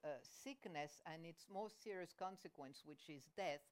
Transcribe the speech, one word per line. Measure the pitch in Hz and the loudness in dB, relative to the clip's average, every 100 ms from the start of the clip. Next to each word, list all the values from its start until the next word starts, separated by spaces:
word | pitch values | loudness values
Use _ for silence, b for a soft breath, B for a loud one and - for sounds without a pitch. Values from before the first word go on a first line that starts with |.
uh, | 151 131 | 2 2
sickness | - - 269 269 202 156 147 - | -2 -4 -4 -2 0 2 2 0
and | 165 160 | -4 -2
its | 165 165 - | -4 -6 -2
most | 196 214 214 | 0 2 0
serious | 220 190 170 | 0 0 0
consequence, | - 190 190 165 - 135 143 | 2 0 2 -6 -6 -6 -6
which | 151 143 - | -8 -8 -6
is | 147 - - | -6 -4 2
death, | 185 147 - | 4 4 0